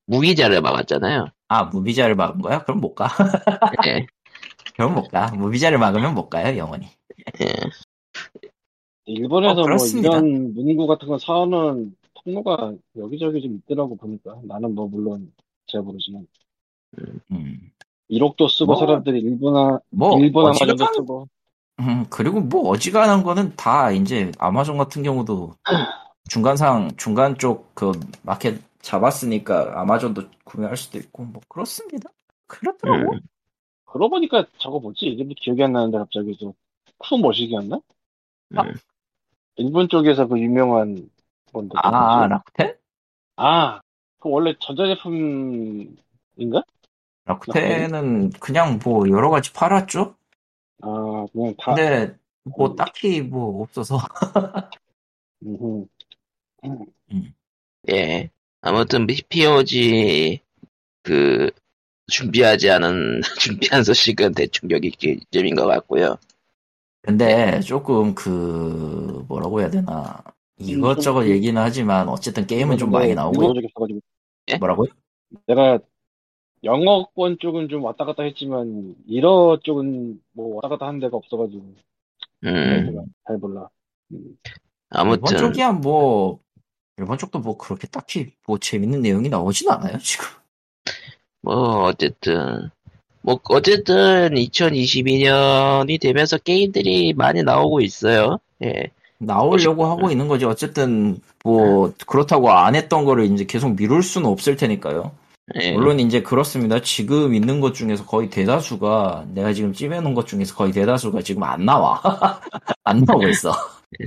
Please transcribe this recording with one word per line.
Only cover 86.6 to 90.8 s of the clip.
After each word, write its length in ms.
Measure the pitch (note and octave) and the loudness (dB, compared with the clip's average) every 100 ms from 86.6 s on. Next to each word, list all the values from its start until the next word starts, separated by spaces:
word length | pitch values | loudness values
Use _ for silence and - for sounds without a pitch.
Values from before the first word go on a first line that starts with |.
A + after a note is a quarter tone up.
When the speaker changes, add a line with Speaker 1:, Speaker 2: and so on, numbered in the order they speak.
| _ _ _ - | _ _ _ -12
Speaker 2:
일본 200 | F#2+ C3 | -8 -6
쪽도 220 | F#3 D#3 | -6 -8
뭐, 180 | A2+ G2+ | -8 -10
그렇게 300 | - F#2+ - | -10 -10 -10
딱히 460 | C4 - F3+ B2+ _ - | -14 -10 -10 -10 _ -6
뭐, 120 | G#2 | -6
재밌는 440 | - G#2+ G#2 C#3 | -4 -4 -2 0
내용이 280 | A2+ G2 C3 | 0 0 0
나오진 400 | F#2+ F2+ - F#4+ | -2 -2 0 0
않아요, 280 | - F#3+ A#3 | 0 -2 -6
지금. 260 | - - - - _ _ _ _ | -6 -8 -10 -16 _ _ _ _